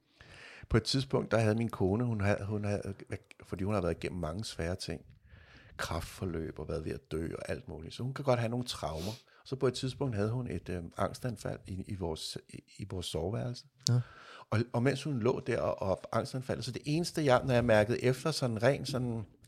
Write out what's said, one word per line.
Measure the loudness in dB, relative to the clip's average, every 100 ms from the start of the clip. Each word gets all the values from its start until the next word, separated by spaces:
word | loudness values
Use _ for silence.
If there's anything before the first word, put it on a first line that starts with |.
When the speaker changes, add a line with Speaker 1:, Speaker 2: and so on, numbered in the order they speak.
| _ _ -20 -20 -18 -18 2
Speaker 1:
På | 2
et |
tidspunkt, | 4 0 2 0 4
der | 4
havde | 4
min | 4 0
kone, | 2 2 4
hun | 2 2
havde, | 2 2 0
hun | -2
havde, | 0 -2 -2 -8 -8 -10 -12 -20 -10
fordi | -4
hun | 0
har | 2
været | 2 0
igennem | -2 -4
mange | -4 -4
svære | -6 -4 -2 -2
ting, | -4 -8 -10 -20 -20 -20 -20 -20 -20 -8
kræftforløb | -4 -4 -6 -6 -4 -2 -4 -8
og | -6
været | -4
ved | -4
at | -8 -6
dø | -4 -4 -6
og | -6
alt | -6 -6
muligt. | -10 -10
Så | -6
hun | -6
kan | -2
godt | 2 2
have | 2
nogle | -2 -4
traumer. | -4 -4 -4 -6 -6 -14 -20
Så | -10 0
på | 0
et |
tidspunkt | 0 -4 -2 -2 0
havde | 0
hun | 0 -2
et, | -4 -4
øhm, | -6 -6 -2
angstanfald | -2 -2 -6 -6 -6 -6 -6
i, | -8 -6
i |
vores, | -4 -4 -4 -6 -10 -12
i, | -18 -18 -14
i | -8
vores | -6 -4
soveværelse. | -2 -2 -2 -4 -8 -14 _ 4
Speaker 2:
Ja. | 4 2 -8 -18 -20 0
Speaker 1:
Og, | 0 2
og | 2
mens | 2 2
hun | -2 2
lå | 2 2 0
der | 0
og, | 2 0
og | 0 0 0
angstanfaldet, | -2 -2 -6 -4 -4
så | -4
det | -6
eneste, | 0 0 0 2
jeg, | 6 6
når | 6
jeg | 4
mærkede | 6 6 6 4
efter | 2 2 0
sådan | 0 0 2
rent | 2 2 0
sådan | -2 -2 -4 -6 -14